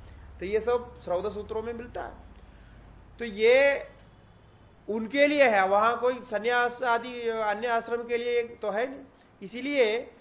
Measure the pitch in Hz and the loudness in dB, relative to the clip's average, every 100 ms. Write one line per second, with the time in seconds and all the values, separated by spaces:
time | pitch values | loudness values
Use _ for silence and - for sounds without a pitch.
0 | - - - - 180 214 220 240 240 - | -20 -20 -20 -12 -4 -2 0 -2 -4 -14
1 | - 180 202 196 196 220 226 233 240 180 | -4 -4 -4 -8 -8 -8 -8 -10 -12 -12
2 | 135 - - - - - - - - - | -12 -14 -20 -20 -20 -20 -20 -20 -20 -20
3 | - - 233 202 226 262 277 277 - - | -20 -12 -10 2 6 8 6 2 -6 -18
4 | - - - - - - - - - 220 | -20 -20 -20 -20 -20 -20 -20 -18 -8 -6
5 | 220 285 285 294 262 202 190 202 226 233 | -4 2 4 6 6 6 4 4 4 2
6 | 247 254 196 208 226 247 240 240 247 233 | 0 -2 -6 -4 0 0 0 -2 0 0
7 | 247 240 233 220 214 208 240 233 226 233 | -2 -6 -4 -2 -2 -2 -2 -2 -2 -6
8 | 233 240 240 240 233 - 208 196 262 277 | -4 -4 0 -2 -2 -6 -4 -2 -4 -6
9 | 277 _ _ _ 190 233 269 285 220 226 | -18 _ _ _ -14 -10 -2 2 2 0
10 | - - | -6 -18